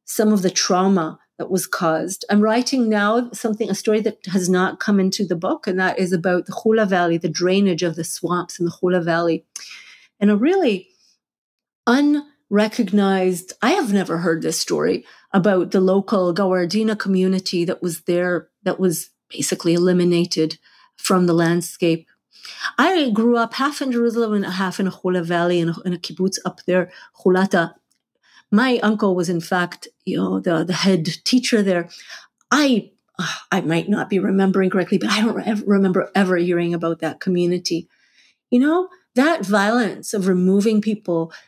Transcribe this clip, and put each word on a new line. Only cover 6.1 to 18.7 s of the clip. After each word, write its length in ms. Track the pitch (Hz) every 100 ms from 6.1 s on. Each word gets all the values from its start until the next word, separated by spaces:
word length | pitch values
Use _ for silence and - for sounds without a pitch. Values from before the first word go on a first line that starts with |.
about 340 | 180 185 180 -
the 80 |
Hula 320 | - 220 220 202
Valley, 320 | 185 175 170
the 100 | 175
drainage 540 | 151 180 196 196 165
of 140 | 175 165
the 80 |
swamps 540 | - - 170 175 175 -
in 60 |
the 80 | 170 -
Hula 220 | 180 180
Valley. 420 | 165 165 170 160 _ - - - - - _ -
And 120 | 208
a 60 | 208
really 520 | 277 381 294 190 - _ _ _ _ _ _ _ _ _ -
unrecognized, 1700 | 262 294 294 - _ - 202 214 233 190 202 196 190 185 175 - -
I 100 | 233
have 200 | 392 240
never 260 | 196 170 165
heard 240 | 170 165
this 160 | 160 -
story 460 | - 156 165 180 - - _
about 400 | 196 208 190 180
the 80 | 196
local 520 | 185 190 190 208 180
Gawardina 640 | 170 190 185 175 202 220 214
community 640 | 196 190 190 185 - 175
that 180 | 170 -
was 200 | 175 165
there, 460 | - 175 180 170 - _
that 180 | 185